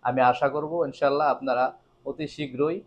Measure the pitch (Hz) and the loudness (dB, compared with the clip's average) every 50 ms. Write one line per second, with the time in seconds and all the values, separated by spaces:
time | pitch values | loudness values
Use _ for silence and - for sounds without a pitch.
0 | _ 123 123 131 127 127 - - 151 143 131 151 156 151 160 170 165 139 - - | _ -2 2 4 4 4 4 4 2 0 0 -2 -4 -4 -2 -2 -2 -2 -2 0
1 | 151 139 139 143 151 147 127 127 127 135 127 123 127 135 - - _ _ _ _ | 0 0 2 2 2 2 0 0 0 -2 0 2 2 0 -2 -6 _ _ _ _
2 | _ 139 139 - 156 139 - - 151 139 127 123 143 156 170 202 - | _ -12 -8 -8 -8 -10 -8 -8 -10 -10 -2 -2 -2 -2 -2 -4 -8